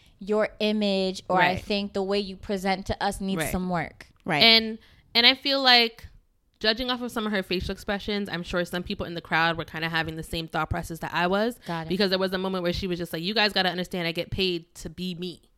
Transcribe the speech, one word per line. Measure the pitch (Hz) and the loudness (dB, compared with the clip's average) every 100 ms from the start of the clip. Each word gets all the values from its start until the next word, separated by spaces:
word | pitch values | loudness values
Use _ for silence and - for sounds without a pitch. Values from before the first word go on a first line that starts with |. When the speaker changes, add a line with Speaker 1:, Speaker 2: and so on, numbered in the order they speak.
| - _ | -20 _
Speaker 1:
your | 196 208 214 - | -2 0 0 0
image | 214 214 208 190 190 185 - | 0 2 2 2 0 -2 0
or | 185 | 4
I | 180 | 4
Speaker 2:
Right. | 185 | 2
Speaker 1:
think | - 202 202 | -2 -4 -2
the | 202 | -2
way | 190 202 | 0 0
you | 196 185 | -2 -8
present | - 196 190 190 196 | -6 -4 -2 -2 -4
to | - | -2
us | 196 196 | -2 -2
needs | 190 190 | -2 -2
Speaker 2:
Right. | 147 | 0
Speaker 1:
some | 185 185 | -2 -2
work." | 175 147 - - _ | -2 -4 -10 -20 _
Speaker 3:
Right. | - 151 | -2 6
Speaker 2:
And, | 226 226 220 220 - - _ | 8 8 6 -4 -12 -20 _
and | 226 240 | 4 4
I | |
feel | 262 285 277 | 4 2 2
like | 262 240 233 226 - - _ _ _ _ | 6 6 6 0 -16 -20 _ _ _ _
judging | 214 220 247 | -2 0 -2
off | 247 | -4
of | 247 | -4
some | 240 214 | -4 -2
of | |
her | 208 | -2
facial | 185 202 - | -2 -4 -4
expressions, | 190 - 202 - 208 202 | -6 -4 -4 -4 -4 -4
I'm | 170 | -6
sure | 175 180 | -4 -4
some | 175 175 | -4 -6
people | 175 202 | -6 -8
in | - | -8
the | 170 | -8
crowd | - 160 165 165 | -2 2 2 0
were | 151 | -6
kinda | 160 165 | -6 -2
having | 165 160 160 | -2 -2 -6
the | |
same | 156 170 160 | -8 -8 -4
thought | 165 156 | -4 -2
process | 175 - 160 | -4 -6 -8
that | 160 | -4
I | 160 180 | -2 0
was. | 196 226 240 - | 2 0 -4 -8
Speaker 1:
Got | 165 | -8
it. | 160 | -4
Speaker 2:
Because | 190 196 | 0 2
there | 185 | 2
was | 190 | 0
a | 185 | 0
moment | 190 190 | -2 -2
where | 175 | -2
she | 175 196 | -2 -2
was | 175 | -4
just | 170 | -4
like, | 165 | -4
"You | 175 | -2
guys | 220 208 | 2 2
gotta | 202 185 | 2 0
understand | 170 175 185 170 | 0 -4 -4 -2
I | |
get | 170 - | -4 -4
paid | - 185 175 165 - | 0 0 0 -6 -14
to | 175 | -14
be | 160 185 170 | -8 -8 -6
me." | 180 156 _ | -8 -10 _